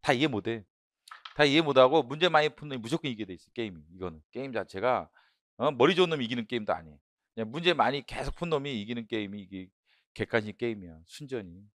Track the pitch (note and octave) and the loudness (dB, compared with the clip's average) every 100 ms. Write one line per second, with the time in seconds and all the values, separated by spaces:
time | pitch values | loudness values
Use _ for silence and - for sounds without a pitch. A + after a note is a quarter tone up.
0 | - B2+ D3+ A2+ G2 A2+ G2+ _ _ _ | 2 2 2 0 -4 -6 -10 _ _ _
1 | - - - - D3 C#3+ D#3+ C3 B2+ D#3 | -20 -20 -18 2 6 6 6 8 8 8
2 | A#2+ D3 F3+ D#3+ D3+ - D3+ C3 A2+ D#3+ | 2 0 2 4 2 -4 -10 -10 -4 -4
3 | D3 A2 G2 F2 _ - A2+ E2+ D#2 F2+ | -4 -6 -8 -10 _ -8 -8 -8 -20 -10
4 | F2+ D#2+ _ A2+ C3+ A2+ F#2 F#2+ A2+ A#2 | -10 -10 _ -12 -8 -6 -6 -2 0 0
5 | E2 _ _ _ _ _ B2+ C3+ C#3 F3+ | -4 _ _ _ _ _ -2 4 4 6
6 | F#3 D#3 A#2 B2 A2 A#2+ G#2+ E2+ D#2+ D2 | 2 2 -4 -4 -4 -6 -4 -6 -6 -20
7 | _ _ _ - A2 C3+ E3+ D#3 A#2 C#3+ | _ _ _ -10 -8 -2 0 2 2 0
8 | - - C#3 - F3 D3+ C#3 B2+ G#2 A#2+ | -8 -8 -8 -6 -2 -2 -2 -6 -6 -8
9 | A2 A2+ G#2 G#2 F#2 F#2+ F#2 _ _ _ | -4 -4 -4 -8 -12 -12 -14 _ _ _
10 | _ - A2 A#2 G#2+ G2+ A#2+ G#2+ F2 D#2+ | _ -8 -2 -2 -2 -6 -6 -6 -12 -18
11 | E2 - C#3+ B2+ F#2+ F2 G#2 | -20 -16 -10 -8 -10 -16 -20